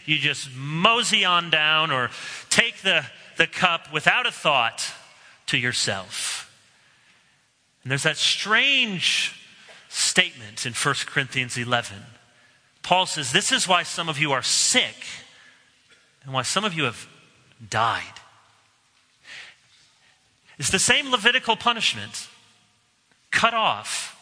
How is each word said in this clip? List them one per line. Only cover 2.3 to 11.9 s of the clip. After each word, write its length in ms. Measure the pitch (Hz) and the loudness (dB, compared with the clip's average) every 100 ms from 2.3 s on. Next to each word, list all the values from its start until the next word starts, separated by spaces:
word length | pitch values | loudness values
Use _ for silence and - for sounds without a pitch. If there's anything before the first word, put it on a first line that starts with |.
| - - | -14 0
take 320 | - 233 226 | 2 2 0
the, 220 | 190 170 135 - - - | 0 0 0 -10 -10 -2
the 100 | 165 | -2
cup 460 | - 185 165 - | 2 2 2 -2
without 340 | 151 170 214 240 | 2 4 4 0
a 60 | |
thought 600 | - 165 139 117 - - - - - - - - | -2 2 2 2 -2 -8 -10 -20 -20 -20 -14 -4
to 120 | 139 | -2
yourself. 920 | 123 117 - 98 95 - - - - _ _ _ _ _ _ _ _ _ _ _ _ _ | 0 -2 -2 -4 -8 -8 -8 -8 -12 _ _ _ _ _ _ _ _ _ _ _ _ _
And 80 | 127 | -4
there's 140 | 135 | 0
that 120 | 160 147 | 0 2
strange 1200 | - - 196 220 269 269 240 185 - - - - - - - - - | 0 0 2 2 4 2 0 0 0 0 -2 -6 -18 -20 -20 -20 -12
statement 760 | - - - 180 139 104 113 | -2 0 2 0 -4 -14 -10
in 80 | 127 | -8
First 340 | 113 147 135 - | -2 -2 -2 -2
Corinthians 520 | - 131 135 123 123 | -4 -4 -4 -4 -6
eleven. 400 | 120 120 117 | -2 -2 -2